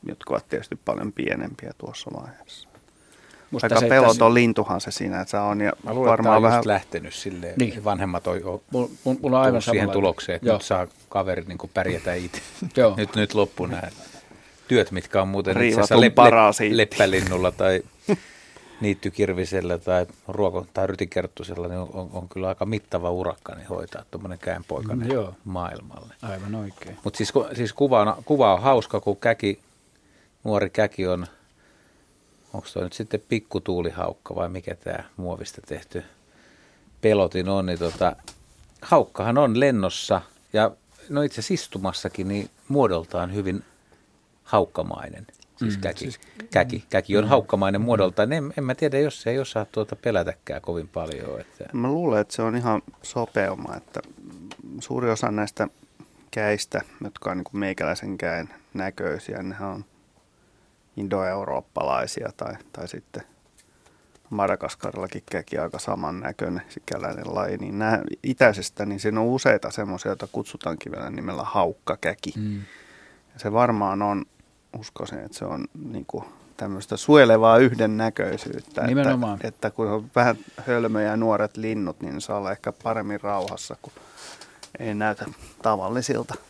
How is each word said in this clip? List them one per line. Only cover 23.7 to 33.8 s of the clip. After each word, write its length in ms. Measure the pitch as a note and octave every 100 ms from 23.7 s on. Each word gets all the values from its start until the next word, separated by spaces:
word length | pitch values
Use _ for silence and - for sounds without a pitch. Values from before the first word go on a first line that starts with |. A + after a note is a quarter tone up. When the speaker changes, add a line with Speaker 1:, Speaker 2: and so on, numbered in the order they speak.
| F2+ E2+ - -
Speaker 3:
tommonen 280 | F#2 F#2+ F2+
käenpoikainen 680 | - F2 - D2 A2 B2 A#2
Speaker 2:
Mm, 60 |
joo. 200 | C3 F#2+ F#2
Speaker 3:
maailmalle. 680 | G2+ F#2 E2+ - - - A2 -
Speaker 2:
Aivan 320 | A2+ F#2+ G2+
oikein. 420 | A2 G2+ - - F2+
Speaker 3:
Mut 100 | G#2
siis 180 | - G#2+
ku-, 140 | C#3 A2+
siis 180 | A2+ A2+
kuva 280 | - C#3+ A#2+
on, 240 | G#2 -
kuva 300 | - D3 A2+
on 80 | F#2
hauska, 380 | B2 C3 - G#2
kun 160 | G#2 G2
käki, 440 | A#2 A2+ G2+ G2 _ _ _ _ _ _ _ _
nuori 260 | G#2+ G#2 G2
käki 360 | - G#2 - F#2
on, 200 | F2+ F2 _ _ _ _ _ _ _ _ _ _ _ _
onks 200 | G#2 -
toi 100 | F#2
nyt 80 | F2+
sitten 280 | - G#2+ G#2 _
pikkutuulihaukka 1080 | A2 - G2 - F2+